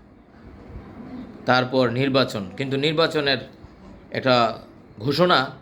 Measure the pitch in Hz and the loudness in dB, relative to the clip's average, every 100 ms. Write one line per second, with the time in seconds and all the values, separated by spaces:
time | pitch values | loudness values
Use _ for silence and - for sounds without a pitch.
0 | - - - - - - - - - - | -20 -20 -20 -20 -20 -20 -18 -18 -16 -18
1 | - - - - - 127 123 131 123 117 | -16 -14 -16 -10 2 2 2 2 2 2
2 | 135 131 127 110 95 95 135 135 151 156 | 2 2 0 -2 -8 -8 -4 -2 0 2
3 | 160 156 139 127 - - - - - - | 2 0 0 -2 -4 -20 -20 -20 -20 -20
4 | - 113 127 123 113 113 - - - - | -8 -2 2 4 4 0 -16 -20 -20 -8
5 | 117 143 180 156 131 - | -4 2 4 4 2 -8